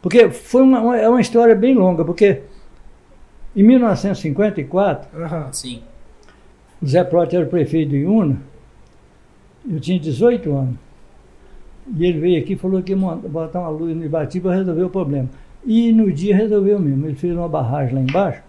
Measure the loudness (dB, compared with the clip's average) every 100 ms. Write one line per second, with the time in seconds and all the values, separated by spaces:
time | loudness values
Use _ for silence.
0 | 4 4 4 2 -2 4 4 4 2 2
1 | 2 2 2 4 4 4 4 4 2 2
2 | -2 2 2 2 -6 -20 -20 -20 -20 -20
3 | _ -20 -20 -20 -10 4 6 6 4 0
4 | -2 -4 -4 -2 -2 -2 -4 -2 0 -2
5 | -8 -12 -8 -8 -8 -12 -12 -16 -18 -20
6 | -20 -20 -20 _ -20 _ _ -10 0 0
7 | 2 0 0 0 0 -2 0 -2 0 -2
8 | 0 2 2 -2 -8 -20 -20 _ -20 _
9 | _ _ _ _ _ _ -8 -8 -2 -4
10 | -2 0 2 0 -4 -4 -4 -6 -14 -20
11 | -20 -20 _ -20 -20 -20 -20 -20 -12 -2
12 | -2 0 0 0 -2 -4 -2 -4 -2 -2
13 | -2 -4 -8 -8 -6 -6 -8 -6 -6 -6
14 | -4 -4 -4 -4 -2 -2 -2 -2 -2 -4
15 | -4 -4 -6 -10 -20 -14 -2 0 4 4
16 | 2 0 2 2 2 2 2 2 0 -2
17 | -4 -4 -4 -4 -4 -4 -4 -2 -2 -2
18 | 0 0 -2 -4